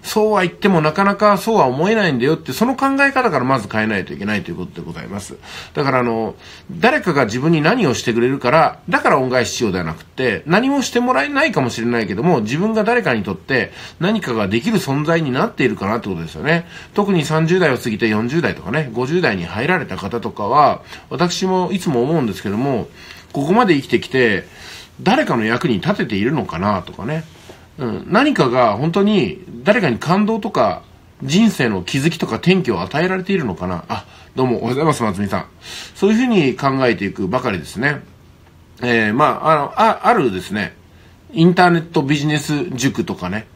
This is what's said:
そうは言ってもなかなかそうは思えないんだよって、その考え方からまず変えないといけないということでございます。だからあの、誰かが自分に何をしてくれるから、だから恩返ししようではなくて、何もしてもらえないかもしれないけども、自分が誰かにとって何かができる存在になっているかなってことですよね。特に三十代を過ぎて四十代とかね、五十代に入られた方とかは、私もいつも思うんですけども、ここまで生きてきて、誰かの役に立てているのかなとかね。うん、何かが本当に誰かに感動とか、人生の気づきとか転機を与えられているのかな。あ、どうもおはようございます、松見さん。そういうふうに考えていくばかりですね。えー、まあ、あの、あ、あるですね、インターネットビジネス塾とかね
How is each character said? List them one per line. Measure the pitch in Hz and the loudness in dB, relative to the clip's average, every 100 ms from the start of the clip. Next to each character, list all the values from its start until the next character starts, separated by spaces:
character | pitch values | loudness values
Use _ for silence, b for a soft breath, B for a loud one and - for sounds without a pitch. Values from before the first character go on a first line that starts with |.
そ | - 220 214 | -2 0 2
う | |
は | 208 | 2
言 | 180 | 0
っ | |
て | - 208 | 0 2
も | 175 | 4
な | 156 | 2
か | 156 | 2
な | 196 202 | 0 4
か | 208 202 | 2 2
そ | - 214 | 2 4
う | |
は | 139 | 4
思 | 131 185 | 2 0
え | 226 | 2
な | 190 | 2
い | |
ん | 131 | 2
だ | 127 | 0
よ | 160 | 0
っ | |
て、 | - | -4
そ | 131 233 | -2 0
の | 262 | 2
考 | 269 277 | 0 2
え | 277 | 2
方 | 269 240 | 2 0
か | 147 | 0
ら | |
ま | 127 135 | 0 0
ず | 98 | 0
変 | 110 | -2
え | 107 | 0
な | 104 | -2
い | 82 | -4
と | |
い | 73 | -8
け | 98 | -4
な | 104 | -4
い | |
と | 85 | -4
い | |
う | 85 | -10
こ | 90 | -10
と | - | -10
で | |
ご | 82 | -12
ざ | 82 | -12
い | 71 | -10
ま | 101 | -12
す。 | - - B B B | -12 -16 B B B
だ | - | -4
か | 139 | 0
ら | 131 | 0
あ | |
の、 | 120 113 110 - B B B | 0 -2 -4 -6 B B B
誰 | 170 220 294 | 0 2 2
か | 208 | 0
が | 143 120 | 0 0
自 | 117 | 0
分 | 147 | 2
に | 170 | 4
何 | 151 254 165 | 4 2 2
を | |
し | 113 | 0
て | - | 0
く | 117 | 2
れ | 123 | 2
る | 135 | 0
か | 120 | 2
ら、 | 156 151 - - | 4 4 0 -2
だ | 277 | 0
か | - | 2
ら | 156 | 2
恩 | 127 | 2
返 | 127 | 0
し | 117 - | 0 -2
し | |
よ | 113 | -2
う | |
で | 90 | -2
は | |
な | 82 82 | -4 -8
く | - | -14
て、 | - 127 95 - | -2 -2 -2 0
何 | 185 262 | 0 2
も | 277 | 0
し | 240 | 0
て | 233 | 0
も | 247 | 0
ら | 262 | 0
え | 285 | 0
な | 277 | 0
い | 311 | 0
か | 160 | 0
も | 127 | -2
し | - | -2
れ | 117 | -2
な | 120 | 0
い | 110 | -2
け | 101 | 0
ど | |
も、 | 160 147 | 2 2
自 | 107 143 | 0 -2
分 | 208 | 0
が | 220 208 | 0 2
誰 | 240 | 0
か | 180 117 | 0 -2
に | |
と | 101 | -2
っ | 95 | -6
て | - 131 95 B B B | -2 -2 -2 B B B
何 | 170 220 | -2 0
か | 156 | -2
が | 113 98 | -2 0
で | 113 | 0
き | 156 | 0
る | 214 | -2
存 | 139 139 | 0 -2
在 | 151 170 | 0 0
に | 151 | 0
な | 127 220 | 0 -2
っ | |
て | - 131 | 0 0
い | |
る | 101 | 0
か | 98 | -2
な | 113 | -2
っ | |
て | 104 | -4
こ | 87 | -6
と | |
で | 80 | -8
す | 78 | -6
よ | |
ね。 | 135 165 165 B B | 0 0 -2 B B
特 | - 202 | -2 2
に | 180 143 | 2 2
三 | 156 160 | 0 2
十 | 190 | 4
代 | 165 | 2
を | 123 | 0
過 | 127 | -2
ぎ | 107 | -2
て | 117 | 0
四 | 107 120 | 0 0
十 | 156 | 0
代 | 131 87 | -2 -4
と | |
か | 85 | -4
ね、 | 139 143 | -4 -4
五 | 110 131 | -4 -2
十 | 170 | 0
代 | 156 98 | 0 -2
に | |
入 | 82 92 143 | -4 -6 -2
ら | 180 | -2
れ | 101 | -2
た | 90 | -8
方 | 95 117 | -6 -6
と | 110 | -8
か | - 104 | -6 0
は、 | 139 139 90 B B B | 4 4 2 B B B
私 | 131 175 - 190 | -2 -2 0 0
も | 185 180 | 0 0
い | 196 | -2
つ | 180 | -2
も | 123 | 0
思 | 123 165 | 2 0
う | |
ん | 120 | 0
で | |
す | 92 | -4
け | 107 | -4
ど | 104 | -2
も、 | 139 120 87 B B B B | -2 -2 -4 B B B B
こ | 151 143 | -4 2
こ | |
ま | 208 214 | 4 4
で | 147 | 0
生 | |
き | 131 | 0
て | 113 | -2
き | - | 0
て、 | 131 120 98 - B B B B - | 0 2 0 -4 B B B B -4
誰 | 185 262 269 | 0 2 2
か | 131 | 0
の | |
役 | 107 117 175 | 0 0 0
に | 113 | -2
立 | 165 208 | 0 -2
て | 117 | -2
て | 101 | 0
い | |
る | 110 | 0
の | 151 98 | -2 -4
か | 82 | -2
な | 101 98 | -2 -2
と | 87 | -4
か | 87 107 | -12 -8
ね。 | 160 156 B B B B - | -8 -8 B B B B -10
う | 123 | -8
ん、 | 107 - | -8 0
何 | 202 294 | 2 2
か | 220 139 | 2 2
が | 127 120 | 4 2
本 | 101 156 | 2 0
当 | 170 | 2
に | 202 208 113 - - 120 | 2 2 0 -4 -14 -6
誰 | 135 226 | 2 2
か | 175 | 2
に | 113 | -2
感 | 143 185 208 | 0 2 2
動 | 226 | -2
と | 208 | -2
か、 | 147 110 82 - - - - | 0 0 0 -12 -20 -20 -12
人 | 135 165 226 | 0 4 4
生 | - 123 | 4 0
の | 98 | 0
気 | 87 135 | -2 0
づ | 147 | 0
き | 170 | -2
と | - | -4
か | 110 | 0
転 | 160 185 | 2 2
機 | 127 | 2
を | 95 | -2
与 | 92 143 180 | -2 -2 -2
え | |
ら | 185 | -2
れ | |
て | 180 | -2
い | 196 | -2
る | 131 | -2
の | 87 | -4
か | 92 | -4
な。 | 87 - | -6 -6
あ、 | 110 B B B - | -10 B B B -2
ど | |
う | 131 | 0
も | 117 | 0
お | |
は | |
よ | 113 | -2
う | |
ご | 131 | 0
ざ | |
い | 160 | 0
ま | |
す、 | 139 | 0
松 | 113 95 | -2 -2
見 | 101 | -4
さ | 95 | -4
ん。 | - - B B B - | -6 -16 B B B 0
そ | 196 | 2
う | |
い | |
う | 220 | 4
ふ | |
う | 254 | 4
に | 214 139 - | 4 2 2
考 | 139 135 127 | 0 2 2
え | 95 | 0
て | 98 | -4
い | |
く | 87 95 | -4 -4
ば | 127 | -2
か | 123 | -2
り | 95 | -4
で | 71 | -6
す | - | -4
ね。 | 139 139 - - - - - - - - | -2 -2 -8 -20 -20 -20 -20 -20 -20 -8
え | 123 117 107 | 0 2 2
ー、 | |
ま | 113 147 117 | 4 2 2
あ、 | - | 2
あ | 156 | 2
の、 | 143 - | 0 2
あ、 | 220 - 185 | 2 2 2
あ | |
る | 233 131 | 2 2
で | 95 | -2
す | - | -6
ね、 | 101 95 - - b b b - | -4 -6 -8 -20 b b b -10
イ | - | 4
ン | 170 | 4
タ | 175 180 | 6 6
ー | |
ネ | 170 | 4
ッ | |
ト | 160 160 | 0 -2
ビ | 135 147 | 0 0
ジ | 151 | 0
ネ | 151 | -2
ス | 139 147 135 | -2 -4 -2
塾 | 127 131 - | -2 -2 -2
と | 175 | -6
か | 92 90 | -4 -6
ね | 104 110 | -8 -10